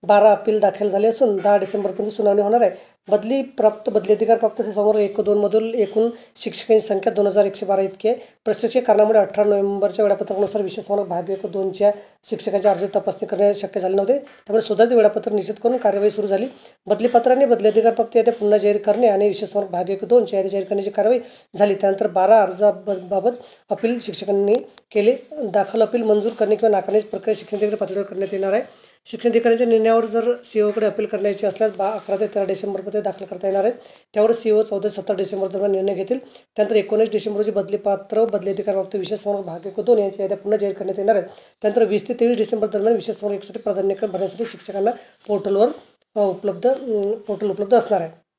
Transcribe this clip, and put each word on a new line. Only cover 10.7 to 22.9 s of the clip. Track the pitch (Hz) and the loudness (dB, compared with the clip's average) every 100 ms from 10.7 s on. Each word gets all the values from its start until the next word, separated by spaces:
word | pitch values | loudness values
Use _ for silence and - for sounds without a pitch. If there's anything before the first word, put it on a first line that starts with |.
| 180 196 | -8 -4
मानक | 202 190 | -4 -2
भाग | 175 175 | -6 -6
एक | 190 | -8
व | 202 | -6
दोनच्या | 196 190 185 202 208 - _ | -6 -6 2 2 0 -10 _
शिक्षकांचे | - 220 - 196 196 | -10 -6 -2 0 2
अर्ज | 185 190 | 0 0
तपासणी | 202 196 185 - | -2 -4 -6 -8
करणे | 185 202 | 0 2
शक्य | 202 196 202 | 2 -4 -4
झाले | 185 | -2
नव्हते, | 196 196 277 | 0 0 0
त्यामुळे | - - - 214 | -2 -20 -2 -2
सुधारित | 220 202 233 | 0 2 4
वेळापत्रक | 240 208 208 226 | 6 4 2 -4
निश्चित | 208 180 208 | -4 -4 -4
करून | 233 247 | -2 0
कार्यवाही | 220 196 208 | 0 2 0
सुरू | 208 202 | 0 -2
झाली. | 196 254 - - _ - | -2 -4 -10 -20 _ -4
बदली | 208 240 | 0 2
पत्राने | 240 233 254 269 | 2 4 2 4
बदली | 233 208 | 2 2
अधिकार | 208 226 | 2 2
प्राप्त | 226 226 240 | 2 0 2
याद्या | 226 | 2
पुन्हा | 233 208 208 | 0 2 2
जाहीर | 202 208 | 2 0
करणे | 202 208 247 | 0 2 4
आणि | 196 208 | 4 2
विशेष | 185 208 202 | 0 -4 -4
मानक | 196 | -4
भाग | 175 180 | -6 -4
एक | 196 | -6
दोनच्या | 180 240 208 196 | 2 2 4 -2
याद्या | 190 | -2
जाहीर | 196 190 | -4 -2
करण्याची | 202 196 | -4 -4
कारवाई | 202 208 247 247 - _ 180 | 0 0 0 -2 -20 _ 0
झाली. | 208 | 0
त्यानंतर | 196 196 196 208 | 2 0 0 0
बारा | 180 190 220 | 0 6 6
अर्जाबाबत | 190 180 208 196 208 | 4 2 2 2 -6